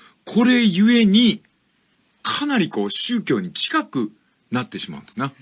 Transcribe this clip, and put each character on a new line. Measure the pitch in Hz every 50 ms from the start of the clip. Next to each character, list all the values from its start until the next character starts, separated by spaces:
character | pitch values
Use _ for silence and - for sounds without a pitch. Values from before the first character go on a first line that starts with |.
| - - _ _ _
こ | - - 202 240
れ | 247 254 240 233
ゆ | 214 170 180 208 226
え | 240 233 226
に、 | 196 190 226 247 214 - - _ _ _ _ _ _ _ _ _ _ _ _ _ _ _ _
か | - - - - 294
な | 294 277 233
り | 165 -
こ | - - 101
う、 | -
宗 | - - - - 247 226
教 | - - 139 107
に | 92 87
近 | - - - - 311 320 302
く | - - 139 110 104 - _ _ _ _ _ _ _
な | 120 123
っ | 123
て | - - 92
し | - -
ま | 80 69
う |
ん | -
で | -
す | - 110
な。 | 135 131 - -